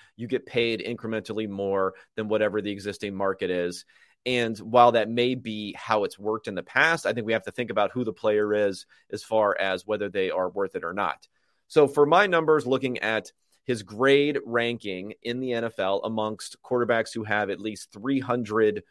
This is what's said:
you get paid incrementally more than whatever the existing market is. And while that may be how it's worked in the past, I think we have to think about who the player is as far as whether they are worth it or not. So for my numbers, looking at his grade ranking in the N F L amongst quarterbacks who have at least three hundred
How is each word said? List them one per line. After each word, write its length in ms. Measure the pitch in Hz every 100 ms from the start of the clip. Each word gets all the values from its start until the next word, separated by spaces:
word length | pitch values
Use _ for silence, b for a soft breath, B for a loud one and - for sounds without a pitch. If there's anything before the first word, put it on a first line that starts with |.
| b -
you 100 | 120
get 180 | 131
paid 360 | - 120 117 110
incrementally 680 | 98 120 110 110 95 107 107
more 460 | 98 98 98 95 B B
than 140 | - 107
whatever 320 | 107 107 104
the 120 | 101
existing 420 | 101 101 98 104
market 340 | 98 98 95 92
is. 380 | 90 87 90 - b b b 123
And 320 | 123 117 110
while 340 | 104 120 120
that 160 | 117 107
may 260 | 117 123
be 400 | 127 113 107 104 92
how 260 | - 110
it's 140 | 98 -
worked 280 | 104 110 -
in 80 |
the 80 | 95
past, 440 | - 131 156 165 98
I 80 |
think 120 | 117 107
we 60 |
have 120 | 110
to 80 | -
think 180 | - 117
about 220 | 107 101
who 120 | 123
the 80 | 113
player 400 | 95 110 107 104
is 320 | 104 104 95 - b b
as 120 | 104
far 340 | - 110 104 -
as 280 | 98 92 -
whether 240 | 107 101
they 200 | 95 92
are 200 | 82 90
worth 260 | 95 98 90
it 80 |
or 80 | 85
not. 340 | 95 92 - _ _ _ _ _
So 200 | 156 139
for 160 | 143
my 220 | 147 170 202
numbers, 400 | 170 156 156 123
looking 320 | 131 127 120
at 340 | 107 110 - _ _ _ -
his 160 | 120
grade 560 | 95 104 131 143 143 147
ranking 720 | 113 117 117 117 104 92 101 -
in 180 | 117 123
the 140 | 131
N 100 | 117
F 140 | 117 -
L 240 | 95 98
amongst 520 | 110 110 107 107 - -
quarterbacks 520 | - 123 117 117 110
who 100 | 113
have 240 | 107 107 101
at 120 | 92
least 320 | 107 101 -
three 280 | 104 120 135
hundred 640 | 113 123 107 107 107 104 -